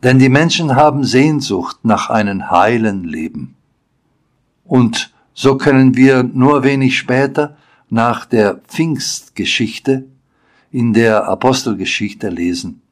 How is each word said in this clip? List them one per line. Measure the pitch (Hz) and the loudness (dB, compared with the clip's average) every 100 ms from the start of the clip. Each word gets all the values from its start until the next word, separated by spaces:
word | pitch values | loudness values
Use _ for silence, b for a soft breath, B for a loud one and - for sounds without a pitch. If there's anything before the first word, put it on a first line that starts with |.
Denn | 127 131 | 4 4
die | 131 | 6
Menschen | 135 165 151 160 127 | 4 2 0 -2 2
haben | 151 143 | 2 2
Sehnsucht | 127 117 147 151 - 98 87 - | 0 2 2 0 -4 -6 -6 -6
nach | 113 107 - | -2 -2 0
einem | 117 101 98 - | -2 -2 -6 -2
heilen | 87 101 120 110 98 | 2 2 2 -2 -4
Leben. | 87 78 80 - 65 _ _ _ _ _ _ _ _ _ _ _ | -8 -8 -10 -12 -16 _ _ _ _ _ _ _ _ _ _ _
Und | _ 127 120 - - _ _ | _ 2 2 -2 -10 _ _
so | - 135 135 | -2 0 2
können | 151 135 131 127 | 2 4 4 6
wir | 131 131 | 4 4
nur | 127 131 131 143 | 0 2 2 4
wenig | 135 139 131 131 | 2 0 0 -2
später | - 127 139 139 147 147 b b b | -2 -2 0 -2 -4 -6 b b b
nach | 113 117 113 - | -2 0 -2 -2
der | 117 104 92 | 2 2 0
Pfingstgeschichte | _ - 165 147 - - - - 98 - 113 - - 135 131 _ _ _ _ _ _ | _ -4 -4 -2 -6 -10 -14 -8 -6 -4 -4 -6 -2 -2 -4 _ _ _ _ _ _
in | 131 117 | -4 -2
der | 107 113 110 - | 0 0 0 -2
Apostelgeschichte | 95 127 131 127 98 92 - 104 - 107 | -2 0 -2 -4 -6 -6 -6 -8 -8 -10
lesen. | 85 87 85 90 - _ | -6 -4 -6 -10 -16 _